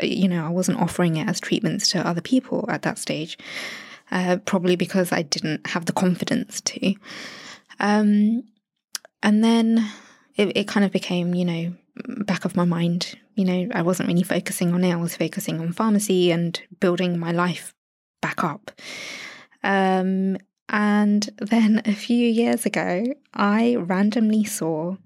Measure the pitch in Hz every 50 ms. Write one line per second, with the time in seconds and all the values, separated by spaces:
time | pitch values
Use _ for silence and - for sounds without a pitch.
0 | - - - - 190 185 175 170 156 160 175 185 180 - - - 175 165 - -
1 | 175 170 160 156 151 160 170 - - - - - - 160 156 - - - - 170
2 | - 170 170 170 - - 262 262 - - - - 214 - 160 147 - 160 - -
3 | - - 151 147 156 165 - - - - - - - - - - - - - -
4 | _ - - 185 180 180 180 185 - - 202 185 170 180 180 175 175 170 - 190
5 | 180 180 175 175 165 143 - - - 160 151 147 - - - 175 170 170 - -
6 | 196 185 175 - - - - - - - - - - - - - - 190 196 -
7 | - - - - - - - - - - - - _ _ - - 202 208 208 214
8 | 214 208 208 208 208 214 226 240 - _ _ _ _ _ _ _ _ _ - -
9 | _ - _ - - 208 208 214 226 226 233 226 226 226 226 226 220 208 - -
10 | - - - _ _ _ - - 208 180 - - 202 202 - 208 202 190 - 180
11 | - - 180 180 175 175 175 180 180 175 170 165 170 175 180 - _ _ _ -
12 | - - - - 202 - 180 - - 180 - 180 175 175 165 170 170 170 170 175
13 | - - - - _ _ - - 190 185 180 180 175 226 - 175 165 180 180 185
14 | - - 170 175 185 - - 180 - - - - 185 170 175 180 185 180 170 170
15 | 170 170 - - 170 160 - 196 - - 165 160 165 170 170 - 220 220 208 202
16 | 208 - 190 180 180 175 165 170 170 170 175 - - _ - - - 175 175 170
17 | 185 180 175 170 165 165 170 170 180 180 156 - - - _ _ _ _ _ _
18 | _ _ _ - - 151 - - - 156 143 - - - - - - - - -
19 | - - - - - - - - - _ _ - - 196 196 190 190 190 190 185
20 | 185 190 190 190 190 190 190 - _ _ _ _ _ - - 208 208 208 208 208
21 | 208 208 208 208 208 - - - 220 208 233 233 220 208 220 208 - 214 202 -
22 | - - 240 240 240 233 226 226 233 240 240 226 - 208 - 160 170 185 175 180
23 | 233 247 285 _ _ _ - - 202 202 208 220 233 240 240 226 175 175 185 185
24 | 202 214 208 247 220 214 220 220 208 - - - 160 160 160 156 165 175 190 -
25 | _